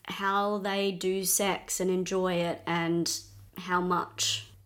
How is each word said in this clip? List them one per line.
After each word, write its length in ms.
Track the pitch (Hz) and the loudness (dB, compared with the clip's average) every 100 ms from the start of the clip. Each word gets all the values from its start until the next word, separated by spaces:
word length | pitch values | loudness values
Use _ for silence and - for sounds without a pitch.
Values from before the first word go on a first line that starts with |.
| - | -10
how 500 | 185 196 202 202 208 | -2 0 2 2 0
they 340 | 196 196 196 | 0 0 0
do 320 | 175 185 190 | 0 0 0
sex 560 | 190 - 196 175 - - | 2 2 2 0 -2 -2
and 100 | 185 | 2
enjoy 440 | 185 180 190 185 | 2 0 0 2
it 280 | 175 170 - - | 2 0 -2 -2
and 540 | 170 165 170 160 - - - - - | 0 2 2 0 -2 -8 -20 -18 -10
how 240 | 175 180 | -2 0
much. 680 | 180 175 - - - - - - | 2 0 -2 -2 -2 -2 -6 -16